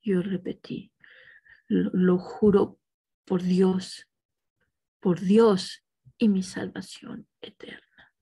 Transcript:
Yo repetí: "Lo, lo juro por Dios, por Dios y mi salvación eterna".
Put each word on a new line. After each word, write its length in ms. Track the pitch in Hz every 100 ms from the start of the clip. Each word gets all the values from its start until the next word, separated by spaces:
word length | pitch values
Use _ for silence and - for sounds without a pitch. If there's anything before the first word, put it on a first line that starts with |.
Yo 200 | 214 185
repetí: 680 | 190 180 - - - - - _ - - - - _ _ _
"Lo, 220 | 196 208
lo 260 | 185 180 180
juro 600 | - - 214 196 - - _ _ _ _ -
por 160 | 185
Dios, 680 | 180 180 190 185 - - - _ _ _ _ _ _ _ _ _
por 200 | 190 170
Dios 640 | 190 214 226 185 - - _ _ _ _
y 100 | 226
mi 140 | 190
salvación 880 | 185 190 190 196 190 - - - - _
eterna". 760 | - _ - - _ _ _ _